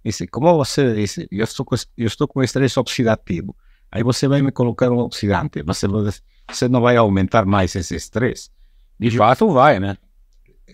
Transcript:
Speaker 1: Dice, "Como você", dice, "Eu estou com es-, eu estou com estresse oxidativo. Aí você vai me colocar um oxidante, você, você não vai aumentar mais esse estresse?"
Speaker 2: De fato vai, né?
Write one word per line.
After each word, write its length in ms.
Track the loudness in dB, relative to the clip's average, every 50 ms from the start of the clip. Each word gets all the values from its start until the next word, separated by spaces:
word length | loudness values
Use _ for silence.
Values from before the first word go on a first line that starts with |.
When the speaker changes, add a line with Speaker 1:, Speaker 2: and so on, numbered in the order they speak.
| -8
Speaker 1:
Dice, 220 | -6 -6 -6 -8 -10
"Como 280 | -4 0 2 4 4
você", 380 | 4 2 0 0 0 2 2 2
dice, 320 | 0 -2 -4 -6 -8 -10 -8
"Eu 100 | -6 -6
estou 240 | -6 -4 -6 -8 -6
com 80 | -4 -4
es-, 140 | -6 -6 -8 _
eu 100 | -4 -4
estou 220 | -4 -2 -2 -4 -4
com 140 | -2 -2 -2
estresse 340 | 0 0 0 0 0 0 0
oxidativo. 800 | -2 -2 -2 0 0 2 0 0 -2 -6 -8 -6 -8 -10 -14 _ _ -20 _ _ _ _
Aí 140 | -6 -2 0
você 240 | 0 0 0 0 2
vai 120 | 2 2
me 120 | 0 0
colocar 360 | 0 0 -2 -2 0 0 0 0
um 80 | 2 0
oxidante, 640 | -2 -4 -4 -4 0 0 0 0 -2 -4 -8 -6 -6
você, 240 | -6 -4 -2 -2 -2 -2 -2 -2 -4 -6 -8 _ _ _ _ _ -14
você 200 | -6 -2 0 0
não 120 | 2 2
vai 160 | 4 4 4
aumentar 480 | 4 4 4 4 2 2 2 2 2 2
mais 300 | 2 2 0 0 0 -2
esse 220 | -6 -8 -8 -8
estresse?" 540 | -10 -10 -8 -6 -4 -2 -4 -4 -6 -14 -20 _ _ -20 -20 _ _ _ _ _ -4
Speaker 2:
De 100 | -2 0
fato 400 | 2 4 4 4 4 4 2 2
vai, 300 | 4 6 6 6 4 2
né? 180 | 0 -4 -6 -10 _ _ _ _ _ _ _ _ _ _ _ _ _ -20